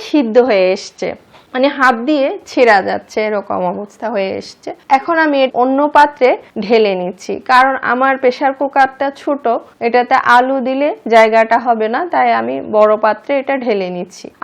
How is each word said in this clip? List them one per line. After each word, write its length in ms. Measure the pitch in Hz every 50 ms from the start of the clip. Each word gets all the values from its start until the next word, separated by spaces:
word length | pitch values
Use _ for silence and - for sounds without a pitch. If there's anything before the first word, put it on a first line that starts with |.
| -
সিদ্ধ 280 | - - 294 254 220 214 247 240 262
হয়ে 160 | 214 190 185 185 185
এসছে, 340 | 190 - - _ - - 170 - - _ _ _ - _ _ -
মানে 140 | 254 262 285 285
হাত 180 | 277 262 254 247 226 240 294
দিয়ে 180 | 302 285 269 302 403 370 - -
ছেঁড়া 280 | - 302 247 233 208 190 190
যাচ্ছে, 300 | 202 190 196 - _ - 220 214
এরকম 340 | 214 214 202 202 - 202 190 180 175 185
অবস্থা 340 | 196 208 202 _ - 240 220 240
হয়ে 180 | 202 190 190 196 202
এসছে। 280 | - - - _ - - 349 _ _ - 277
এখন 180 | 262 269 339 339 320 320
আমি 120 | 302 285 277 262
এর 80 | 254 - - 247
অন্য 160 | 262 269 277 294 294 294
পাত্রে 340 | 294 294 294 - - 247 254 349 440 - - - 226 196
ঢেলে 300 | 190 233 226 214 202 190 180
নিচ্ছি, 320 | 180 180 196 - - - 196 - - -
কারণ 220 | 254 247 262 269 262 - - - 240
আমার 200 | 254 262 269 269 269
প্রেসার 320 | 262 247 247 - 302 269 269 -
কুকারটা 480 | 285 269 - 269 269 262 262 - 277 277 277 -
ছোট, 240 | - 311 285 277 - 233 233 - - - _ - 233
এটাতে 280 | 233 233 247 240 247 269 - - 240 240
আলু 220 | 247 254 262 269 269 233
দিলে 220 | 262 262 269 285 302 440 - - 220 233
জায়গাটা 440 | 220 226 220 220 226 226 226 226 254 233
হবে 220 | 247 233 220 214 220 233
না, 60 | 294 359 349 311
তাই 160 | 269 254 240 226 226
আমি 140 | 233 240 269 - - - 214
বড় 180 | 214 214 214 214 220 226
পাত্রে 260 | 214 208 214 - - 285 269
এটা 140 | 269 277 277 262 240
ঢেলে 220 | 240 214 196 185 180 180
নিচ্ছি। 300 | 180 180 180 - - - - _ -